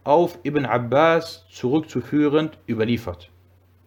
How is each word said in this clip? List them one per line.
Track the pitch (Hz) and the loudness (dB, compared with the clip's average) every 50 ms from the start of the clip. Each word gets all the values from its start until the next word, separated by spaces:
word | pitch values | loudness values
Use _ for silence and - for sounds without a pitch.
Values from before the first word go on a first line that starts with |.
| - | 0
auf | 139 147 170 175 - - - - | 2 2 4 2 0 -4 -8 -8
Ibn | 143 147 147 135 | -4 -2 -2 -2
Abbas | 110 110 123 120 113 127 143 160 165 165 165 165 - - - _ _ | 0 -2 -2 -2 0 2 4 4 4 2 2 -2 -4 -16 -20 _ _
zurückzuführend | - - - 120 143 160 156 - - 131 - - 143 151 147 147 143 156 156 156 - - - | -14 -6 -4 0 0 0 -2 -2 -6 -8 -6 -2 0 2 2 4 2 2 0 -2 -8 -12 -8
überliefert. | - 117 110 110 117 120 - - 90 85 - - - _ _ _ _ _ _ _ _ _ _ _ | -8 -2 -2 0 0 0 -2 -4 -10 -12 -14 -18 -20 _ _ _ _ _ _ _ _ _ _ _